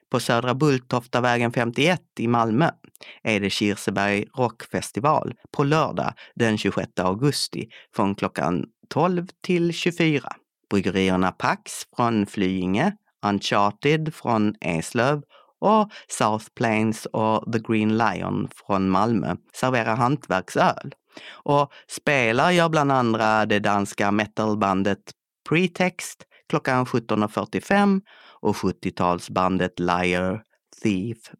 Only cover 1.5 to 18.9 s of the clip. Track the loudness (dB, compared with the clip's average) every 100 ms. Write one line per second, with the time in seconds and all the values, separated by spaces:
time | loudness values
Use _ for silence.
1.5 | 0 -2 2 2 0 -4 -4 0 2 2
2.5 | 2 0 -2 -14 -20 -20 -8 -2 0 0
3.5 | 0 0 -2 -2 0 0 0 -4 -2 -4
4.5 | -4 -8 -8 -6 -2 0 0 -2 -8 -8
5.5 | -2 0 2 0 -2 -6 -8 -10 -2 0
6.5 | 0 0 -2 -4 -2 -2 0 0 -2 -4
7.5 | -8 -12 -16 -10 -2 -2 -2 -4 -2 -2
8.5 | -2 -4 _ -6 -2 0 0 -6 -8 -2
9.5 | 0 0 -2 -4 0 0 0 -4 -14 _
10.5 | _ -4 -2 0 2 2 2 0 0 -2
11.5 | -2 -8 -16 -8 -2 0 0 -2 -2 -2
12.5 | 0 -2 0 0 -4 _ _ -2 -2 0
13.5 | 2 2 0 0 0 -2 -6 -2 0 0
14.5 | -2 -4 -4 -2 0 0 0 -6 -20 _
15.5 | _ 2 2 2 -6 -10 -2 0 0 -4
16.5 | -4 0 2 0 -2 -6 -2 0 0 -2
17.5 | -4 -2 0 0 2 0 -2 -4 -4 -6
18.5 | -10 -4 0 2